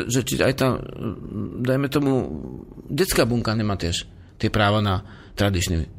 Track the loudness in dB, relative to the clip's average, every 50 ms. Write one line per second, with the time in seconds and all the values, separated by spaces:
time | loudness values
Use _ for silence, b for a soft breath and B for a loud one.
0 | 2 2 2 0 0 0 0 2 2 2 2 2 2 2 2 0 -4 -8 -10 -8
1 | -6 -6 -6 -8 -10 -10 -8 -6 -6 -6 -6 -4 0 0 2 2 2 0 0 2
2 | 2 4 2 2 2 -2 -4 -8 -8 -10 -12 -12 -14 -14 -16 -16 -10 -4 0 0
3 | 0 2 4 4 4 4 2 2 0 0 0 0 0 0 0 0 -2 -2 -2 -2
4 | -4 B B B B B B -4 -2 0 2 4 4 4 4 4 2 2 0 0
5 | B B B B B B B 0 2 2 2 2 2 2 0 0 -2 -2 -6